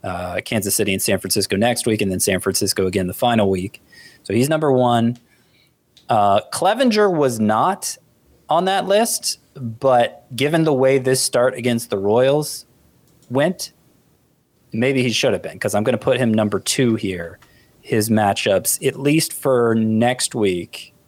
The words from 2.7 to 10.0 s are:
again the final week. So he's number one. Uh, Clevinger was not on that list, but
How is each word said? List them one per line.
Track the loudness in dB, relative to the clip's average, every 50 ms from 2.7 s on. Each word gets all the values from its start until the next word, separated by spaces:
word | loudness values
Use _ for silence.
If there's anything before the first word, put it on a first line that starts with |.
| -2 -2 -2 0
again | 0 -2 -2 -2
the | -4
final | -2 0 0 2 2 2 2
week. | 0 -2 -4 -8 -12 -16 _ _ -20 -20 -20 -20 -20 _ _
So | -2 0
he's | 0 2 2
number | 0 0 2 2
one. | 2 4 4 4 2 2 2 0 -2 -4 _ _ _ _ _ _ _ _ _ _ _ _ _ _ _ _ _ _
Uh, | 0 2 4 4 4 2 0 -2 -8
Clevinger | -2 0 0 2 2 2 2 4 4 2 2 2
was | 2 0 0 0 0
not | 0 0 2 2 2 0 0 -2 -6 -12 -12 -12 _ _ _ _ _ _ _ _ _ -2
on | -2 0 0
that | 0 -2 -2 0 2
list, | 2 2 2 0 -2 -6 -6 -8 -8 _ _ _ _
but | -10 -10 -10 -10 -2 2 4 4 4